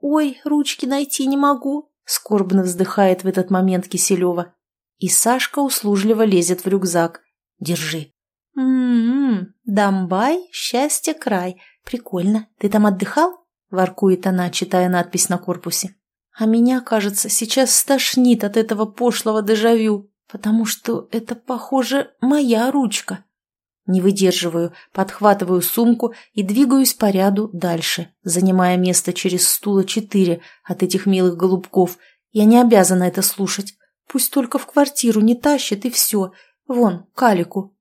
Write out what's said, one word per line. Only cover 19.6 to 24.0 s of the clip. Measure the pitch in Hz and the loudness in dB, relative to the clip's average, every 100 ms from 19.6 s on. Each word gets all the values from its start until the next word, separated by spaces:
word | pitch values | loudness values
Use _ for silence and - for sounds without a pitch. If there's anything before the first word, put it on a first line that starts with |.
| 220 233 220 208 202 _ _ | 2 2 2 -2 -4 _ _
потому | 202 208 220 220 | -8 -2 0 0
что | - - 233 - | -4 -6 -6 -6
это, | 233 226 233 | -10 -8 -14
похоже, | _ 254 - 269 233 269 - _ | _ -10 -2 -2 0 -2 -4 _
моя | 247 294 269 220 240 | -2 0 2 0 0
ручка. | 277 247 - - 185 _ _ _ _ _ _ - | 0 -2 -4 -8 -12 _ _ _ _ _ _ -2
Не | |
выдерживаю, | 185 | 2